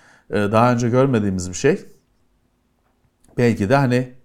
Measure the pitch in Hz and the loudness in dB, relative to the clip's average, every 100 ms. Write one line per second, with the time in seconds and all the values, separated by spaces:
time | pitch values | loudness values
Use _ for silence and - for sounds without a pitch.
0 | _ _ - 104 101 110 123 120 120 127 | _ _ -8 -4 0 2 2 2 0 0
1 | 135 117 104 92 90 90 135 202 - _ | 2 0 -2 -4 -8 -2 -2 -2 -6 _
2 | _ _ _ _ _ _ _ _ _ _ | _ _ _ _ _ _ _ _ _ _
3 | _ _ _ - 120 98 101 139 131 123 | _ _ _ -2 0 0 0 2 2 -2
4 | 131 - | -4 -12